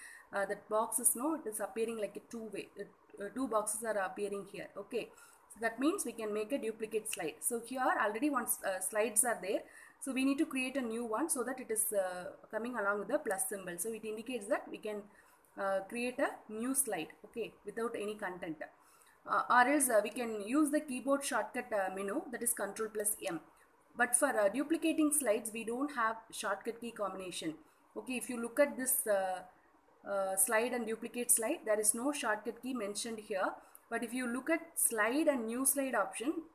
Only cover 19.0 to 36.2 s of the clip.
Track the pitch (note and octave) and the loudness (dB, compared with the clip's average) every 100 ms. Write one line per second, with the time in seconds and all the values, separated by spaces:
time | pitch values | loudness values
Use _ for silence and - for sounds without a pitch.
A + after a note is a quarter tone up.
19 | - _ - G3+ - B3 B3 D4 B3+ G#3+ | -20 _ -2 0 6 8 8 6 6 6
20 | A3 B3+ A3+ G#3+ G3+ C#4+ D4 D4 D4+ B3 | 4 -2 -4 -4 2 4 6 4 0 -4
21 | B3+ C#4 - A#3+ - B3+ - G#3 F#3+ F#3+ | 2 2 2 -2 -2 -4 -2 0 0 -2
22 | G3 B3+ D4 A3+ A#3 - G3+ G#3 A3 G#3+ | -2 -2 -4 -4 -2 0 -2 -4 -4 -2
23 | G#3 - F#3 E3 - - - _ _ - | -2 -2 -4 -6 -8 -20 -20 _ _ 0
24 | A#3+ - C#4+ A3 G3+ B3 C#4+ D#4+ D#4+ D#4 | 2 4 2 4 4 4 2 2 4 4
25 | D4+ - A#3+ A3 A3 A3+ A3 B3 D4 A#3+ | 4 4 4 2 0 -4 -4 -2 -2 0
26 | A3 A3 - - G#3+ G#3 A#3 A3+ A#3 G#3+ | 0 0 -10 -6 -2 -2 -4 -6 -8 -4
27 | G3 F#3+ F#3 F3 E3+ D#3 - _ _ - | -4 -4 -8 -4 -6 -6 -14 _ _ -10
28 | G#3+ B3 - A#3 A#3 D4 C#4+ A3+ C4 - | -4 -4 -4 -4 -2 4 4 4 0 2
29 | A3 G3 F#3+ F3+ - - _ _ _ _ | 4 2 2 -2 -8 -20 _ _ _ _
30 | - G3+ F#3+ F#3+ - A3 A#3+ B3 A3 A3 | -4 -2 0 2 2 4 2 0 -2 -4
31 | A#3 A#3+ A#3+ - A3+ E4+ A3 G#3+ G#3 A#3 | -6 -4 2 2 2 -2 0 2 2 2
32 | C4+ C#4+ A#3 G#3 A#3+ G#3+ B3+ B3+ G3+ G#3 | 0 0 0 -2 -2 -8 -6 -4 -4 -4
33 | A3+ A3 G#3 F#3 B3+ - - - - A#3 | -6 -6 -4 0 0 -2 -16 -20 -6 -4
34 | A#3 B3 B3 B3+ C4 E4 E4 - - A3+ | -2 -2 -2 -2 2 0 0 0 2 4
35 | G#3+ C#4 D#4 C4 A3 B3 C4+ C#4 C4+ A#3 | 2 4 4 2 0 0 2 2 2 2
36 | F#3+ - | 0 0